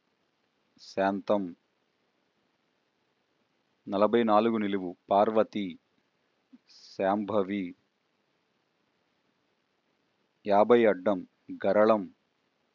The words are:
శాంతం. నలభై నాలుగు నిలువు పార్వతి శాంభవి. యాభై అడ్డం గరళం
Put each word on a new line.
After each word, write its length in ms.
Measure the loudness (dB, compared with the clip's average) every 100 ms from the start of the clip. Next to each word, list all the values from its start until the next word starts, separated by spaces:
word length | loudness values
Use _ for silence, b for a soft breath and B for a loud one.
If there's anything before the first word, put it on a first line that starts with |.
| _ _ _ _ _ _ _ _
శాంతం. 760 | -12 -4 -2 -2 -2 -4 -4 -14 _ _ _ _ _ _ _ _ _ _ _ _ _ _ _ _ _ _ _ _ _ _ -6
నలభై 340 | 0 2 2
నాలుగు 340 | 2 2 2 0
నిలువు 400 | -2 -4 -6 -10 -2
పార్వతి 680 | 0 2 2 -2 -4 -10 -12 _ _ _ _ _ _ _ -20 _
శాంభవి. 1080 | -20 -18 -6 -4 -2 -4 -4 -4 -6 -10 -14 _ _ _ _ _ _ _ _ _ _ _ _ _ _ _ _ _ _ _ _ _ _ _ _ _ _ -2
యాభై 380 | 2 4 4
అడ్డం 420 | 4 2 -2 -4 -6 _ -18
గరళం 600 | -8 -2 2 4 2 -2 _ _ _ _ _ _